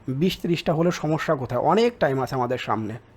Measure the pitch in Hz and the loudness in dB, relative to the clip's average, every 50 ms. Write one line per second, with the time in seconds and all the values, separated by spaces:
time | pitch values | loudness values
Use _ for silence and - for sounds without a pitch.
0 | - 135 131 135 170 190 - - - 175 170 - - 190 151 160 170 180 170 - | -8 -6 -2 0 0 0 0 -2 -2 -2 -2 0 0 -2 0 2 2 0 0 0
1 | - 151 156 147 - - 156 135 127 - 127 120 - 151 180 220 233 240 240 - | -2 -2 -2 0 0 0 -2 -2 -2 -2 -2 0 2 4 4 4 4 2 2 2
2 | 170 143 135 135 127 - 143 131 123 123 127 120 - 127 110 110 110 101 113 120 | 0 0 2 0 -2 -2 0 -2 0 0 -2 -2 -2 -2 -2 -2 -2 -6 -8 -10
3 | - - - | -14 -18 -20